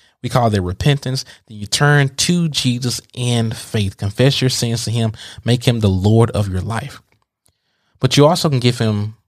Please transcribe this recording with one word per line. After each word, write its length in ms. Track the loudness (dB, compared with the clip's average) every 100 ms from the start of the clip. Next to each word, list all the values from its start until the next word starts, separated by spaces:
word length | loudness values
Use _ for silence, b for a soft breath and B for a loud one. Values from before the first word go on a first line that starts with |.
| b b
We 60 | -4
call 200 | 0 2
that 120 | 2
repentance. 640 | -2 -2 0 0 -2 -8 -10 B _
Then 100 | -14
you 80 | -8
turn 500 | 0 4 4 2 0
to 320 | -2 0 0
Jesus 540 | 0 -2 -2 -4 -6 -10
in 380 | -6 -2 0 -2
faith. 460 | -4 -6 -4 -4 -4
Confess 420 | -6 2 2 2
your 100 | 0
sins 360 | 0 -2 -4 -2
to 60 |
him. 200 | -2 -2 -4 B B
Make 240 | -2 0 0
him 140 | 2
the 80 | 2
Lord 420 | 2 4 4 4
of 160 | 0 -2
your 140 | -4
life. 400 | -4 -6 -8 -16 _ _ _ _ _ _ _ _ _ _
But 160 | 0 4
you 100 | 4
also 240 | 4 0
can 120 | 0
give 160 | 0 0
him 400 | 0 0 -4 -10